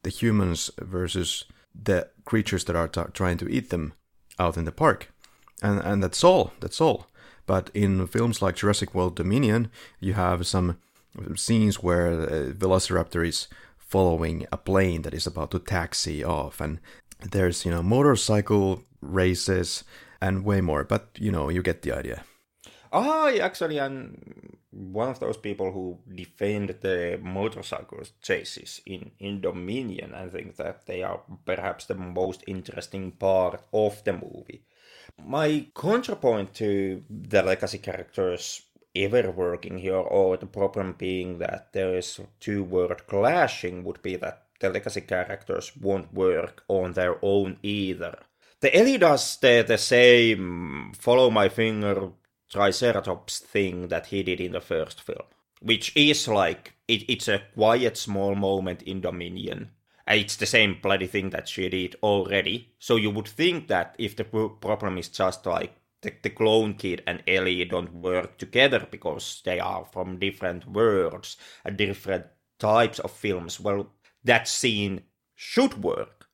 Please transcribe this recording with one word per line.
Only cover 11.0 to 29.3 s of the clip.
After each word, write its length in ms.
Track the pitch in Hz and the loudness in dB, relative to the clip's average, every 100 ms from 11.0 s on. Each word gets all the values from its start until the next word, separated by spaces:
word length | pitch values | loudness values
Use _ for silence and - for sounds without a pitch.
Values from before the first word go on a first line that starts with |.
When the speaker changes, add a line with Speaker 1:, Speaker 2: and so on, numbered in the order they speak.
| _ - - | _ -14 -10
Speaker 1:
scenes 460 | 82 - 113 107 98 | -6 0 4 4 2
where 280 | 90 87 87 | 2 2 2
a 420 | 82 80 78 67 | 0 -2 -2 -4
velociraptor 760 | 87 92 92 - 87 85 85 82 | -2 2 2 2 -2 -2 -2 -2
is 200 | - - - - _ | -2 -8 -16 -20 _
following 680 | - 95 90 82 82 80 - | -2 2 4 2 -2 -4 -6
a 60 | - | -8
plane 440 | - 95 95 82 | 0 2 2 0
that 100 | - | -6
is 120 | 82 | -6
about 260 | 85 82 76 | -6 -6 -4
to 80 | 87 | -4
taxi 640 | - 92 82 - - 76 | -2 -4 -2 -4 -4 -4
off, 360 | 73 78 69 - | -2 -2 -4 -6
and 200 | 76 80 - - _ - 92 | -8 -8 -12 -20 _ -16 -4
there's, 340 | 98 90 87 | 2 2 2
you 60 | 90 | -2
know, 100 | 85 | 0
motorcycle 1000 | 87 120 147 120 - 104 101 104 98 92 _ _ | 2 4 6 4 2 2 4 4 4 0 _ _
races 840 | 69 92 92 90 - 92 87 - - - - - | -2 2 2 2 0 0 -2 -6 -12 -20 -20 -4
and 220 | 92 95 | -2 0
way 160 | 101 98 | 0 2
more, 240 | 87 73 | 2 0
but, 240 | 69 107 - - | 0 -2 -4 -6
you 140 | 107 | -2
know, 160 | 87 71 | 0 0
you 160 | 87 | 0
get 180 | 90 82 | -2 -2
the 100 | 69 | -4
idea. 300 | 64 67 - - _ _ _ - - _ | -4 -6 -10 -12 _ _ _ -20 -20 _
Speaker 2:
I 460 | 170 262 311 302 226 | 0 2 2 2 2
actually 420 | 190 - 165 147 | 0 -2 -4 -2
am 800 | 135 135 123 - - - - - _ | -4 -6 -12 -18 -20 -20 -20 -20 _
one 380 | 98 92 101 123 | -16 -8 -4 -4
of 100 | 123 | -4
those 180 | - - | -6 -6
people 340 | 104 98 95 | -8 -4 -4
who 280 | 95 92 87 - | -4 -10 -10 -18
defend 640 | 92 90 _ 101 104 98 92 | -18 -18 _ -2 -2 -4 -4
the 360 | 95 90 87 92 | -2 -2 -2 -6
motorcycle 800 | 92 95 107 110 98 - - - - _ | -6 -4 -4 -6 -10 -10 -10 -16 -18 _
chases 600 | - 92 - - - - | -2 -2 -2 -14 -16 -18
in, 260 | - 92 - _ | -12 -14 -14 _
in 220 | 98 | -10